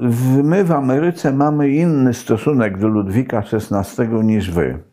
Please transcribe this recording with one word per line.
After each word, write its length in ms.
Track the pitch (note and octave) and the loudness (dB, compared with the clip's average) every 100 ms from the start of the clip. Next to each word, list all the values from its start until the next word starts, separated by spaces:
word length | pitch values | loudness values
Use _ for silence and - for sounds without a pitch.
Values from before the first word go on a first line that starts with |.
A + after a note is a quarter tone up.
w, 420 | B2 A#2 B2+ C3+ | -2 0 2 2
my 220 | D3 F#3 | 2 2
w 80 | F3+ | 2
Ameryce 600 | D3 C3 C3+ E3+ E3+ C#3+ | 0 0 0 0 -2 -2
mamy 380 | C3+ D3 D3+ C#3+ | 0 0 2 2
inny 440 | D3 E3+ D3 B2+ | 2 2 2 2
stosunek 640 | - - A2 D3+ C#3 G#2+ F#2+ | 0 -2 0 0 0 0 0
do 100 | A2 | 0
Ludwika 540 | G#2+ F#2+ A2 B2+ A2+ | 0 0 -2 -2 -4
szesnastego 800 | G#2 G#2+ - G2+ F#2+ - A#2 A2+ | -2 -4 -2 -4 -4 -4 -2 0
niż 280 | A2 A2 F#2 | 0 0 0
wy, 280 | E2+ C2+ C#2+ - | -2 -2 -4 -14